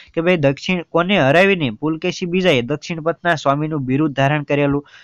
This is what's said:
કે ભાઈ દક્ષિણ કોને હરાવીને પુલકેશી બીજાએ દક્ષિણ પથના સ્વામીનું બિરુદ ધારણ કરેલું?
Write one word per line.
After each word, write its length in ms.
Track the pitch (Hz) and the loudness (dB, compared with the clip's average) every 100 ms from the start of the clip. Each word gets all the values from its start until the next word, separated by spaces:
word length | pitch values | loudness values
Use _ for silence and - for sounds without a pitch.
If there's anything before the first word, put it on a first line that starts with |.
| - | -10
કે 80 | - | -2
ભાઈ 160 | 165 185 | 0 2
દક્ષિણ 440 | 139 139 - 180 | 2 0 -2 -4
કોને 380 | - 165 180 202 | -2 -2 2 2
હરાવીને 500 | 135 160 196 190 135 | 4 4 4 2 -2
પુલકેશી 560 | 107 151 160 180 170 180 | -4 -4 -4 -4 -4 -4
બીજાએ 360 | 180 180 139 | 0 2 2
દક્ષિણ 400 | 120 147 - 165 | 0 -4 -6 -6
પથના 340 | 156 160 170 156 | -4 -2 -2 0
સ્વામીનું 500 | 143 143 156 156 127 | 0 -2 -2 -4 -2
બિરુદ 280 | 135 156 | 0 0
ધારણ 300 | 139 139 151 | 0 0 0
કરેલું? 420 | 143 143 143 143 - - | -2 0 0 -2 -6 -18